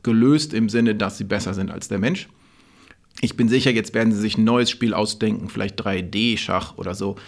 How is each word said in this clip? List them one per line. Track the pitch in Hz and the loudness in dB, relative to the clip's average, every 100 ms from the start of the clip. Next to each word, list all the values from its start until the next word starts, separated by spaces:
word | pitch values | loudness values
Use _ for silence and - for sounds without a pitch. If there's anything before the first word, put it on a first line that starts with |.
gelöst, | - 113 123 147 151 | 2 4 6 4 2
im | 113 113 | 0 2
Sinne, | 117 117 | 2 2
dass | 107 98 - | 2 -2 -4
sie | |
besser | 101 104 107 | -4 -2 -2
sind | 95 95 | -4 -4
als | - - | -6 -6
der | 101 | -2
Mensch. | 110 185 - _ _ _ _ _ - - _ - | 0 -2 -6 _ _ _ _ _ -20 -20 _ -4
Ich | 117 - | -4 0
bin | 117 | 2
sicher, | 131 131 | 4 2
jetzt | 113 104 | 0 0
werden | 113 113 | 0 2
sie | 104 | 2
sich | 107 107 | 0 2
ein | |
neues | 110 120 120 | 2 4 0
Spiel | - 117 | 0 -2
ausdenken, | 92 107 - 110 104 107 | 0 -2 0 -2 -2 -6
vielleicht | 110 98 - | -6 -6 -4
drei | 101 95 | -4 -4
D | 87 101 117 107 | -2 0 0 0
Schach | - 92 - - | -2 -4 -4 -10
oder | 92 | -8
so, | 98 101 98 | -4 -4 -6